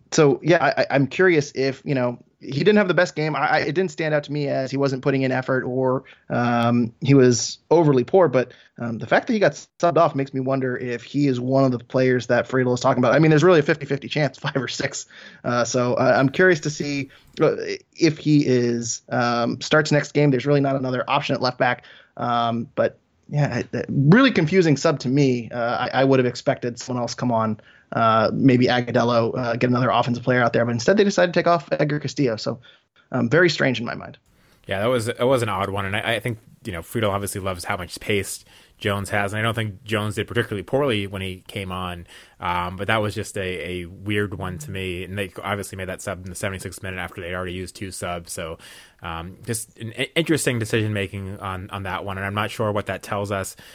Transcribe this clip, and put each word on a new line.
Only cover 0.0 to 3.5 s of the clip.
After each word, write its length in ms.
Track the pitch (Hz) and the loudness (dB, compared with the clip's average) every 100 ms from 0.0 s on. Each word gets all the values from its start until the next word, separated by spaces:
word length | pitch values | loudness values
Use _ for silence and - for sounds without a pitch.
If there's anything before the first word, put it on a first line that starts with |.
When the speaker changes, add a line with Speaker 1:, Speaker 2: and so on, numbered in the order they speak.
| _ | _
Speaker 1:
so 260 | - 147 131 | 4 4 4
yeah, 200 | 151 170 | 4 4
I, 180 | 143 - | 4 2
I, 40 | - | 0
I'm 160 | 139 131 | 2 0
curious 440 | - 185 160 147 | 2 4 4 0
if, 260 | 131 135 131 | -2 -2 -4
you 100 | - | -4
know, 280 | 135 123 123 _ _ | -2 -2 -4 _ _
he 160 | 95 139 | -8 0
didn't 160 | 165 208 | 4 4
have 120 | 190 | 4
the 60 | |
best 220 | 170 180 - | 2 0 0
game. 180 | 156 | -4
I, 60 | 143 | -2
I, 120 | 151 | 0